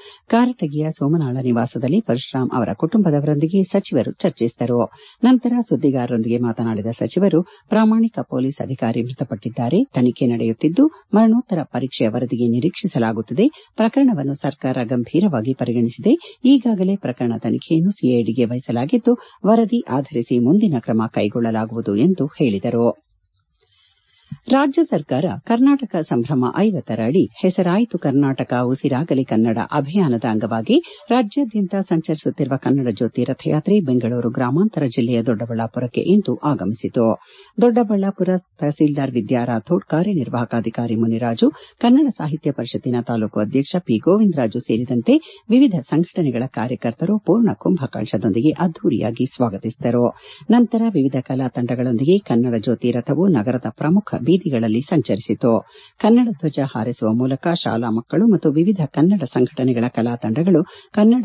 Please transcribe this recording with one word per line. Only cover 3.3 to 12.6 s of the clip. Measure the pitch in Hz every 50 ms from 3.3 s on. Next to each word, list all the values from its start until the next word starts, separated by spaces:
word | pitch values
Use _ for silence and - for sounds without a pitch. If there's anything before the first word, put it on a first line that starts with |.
| 151 143 156 160 185 196 185
ಸಚಿವರು | - - 202 - - 151 127 104 - -
ಚರ್ಚಿಸಿದರು. | - - 185 - - 113 117 - - 123 117 120 120 113 - - - - - - _
ನಂತರ | - 247 262 233 - 240 247 247
ಸುದ್ದಿಗಾರರೊಂದಿಗೆ | 226 - 151 123 151 139 131 127 120 123 123 113 113 117 117 120
ಮಾತನಾಡಿದ | 123 117 113 - 117 113 110 104 101 113
ಸಚಿವರು, | 117 - - - - 175 196 196 156 165 180 - - - _ _
ಪ್ರಾಮಾಣಿಕ | - 220 220 220 220 226 226 226 - 139 123
ಪೊಲೀಸ್ | - - 127 127 135 143 -
ಅಧಿಕಾರಿ | - - 131 - - 113 117 123
ಮೃತಪಟ್ಟಿದ್ದಾರೆ, | 117 123 131 - 127 - 117 101 - - 120 - 120 120 151 208 269 -
ತನಿಖೆ | - 131 123 123 113 - 139 120
ನಡೆಯುತ್ತಿದ್ದು | 120 113 117 113 113 - - 156 175 - 285 311 - - _ _
ಮರಣೋತ್ತರ | - 208 226 220 220 247 - - 190 160 - -
ಪರೀಕ್ಷೆಯ | - 123 131 127 - - 131 110
ವರದಿಗೆ | 113 123 127 120 123 117 120 117
ನಿರೀಕ್ಷಿಸಲಾಗುತ್ತಿದೆ. | 117 123